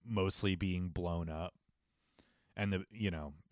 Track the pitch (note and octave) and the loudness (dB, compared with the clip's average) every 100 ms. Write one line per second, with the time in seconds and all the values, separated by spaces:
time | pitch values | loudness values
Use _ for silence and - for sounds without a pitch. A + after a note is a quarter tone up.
0 | A#2 G#2 F#2+ - G2+ F2+ F#2+ F2+ F2+ E2 | -2 2 2 2 2 2 2 0 -2 -2
1 | F2 E2+ E2 D#2 F2+ - _ _ _ _ | 0 0 -2 -4 -6 -8 _ _ _ _
2 | _ - - _ _ - G2+ F#2+ - A2 | _ -20 -20 _ _ -2 0 0 -2 -2
3 | G2+ E2 D2 D2+ - | 0 0 -4 -10 -14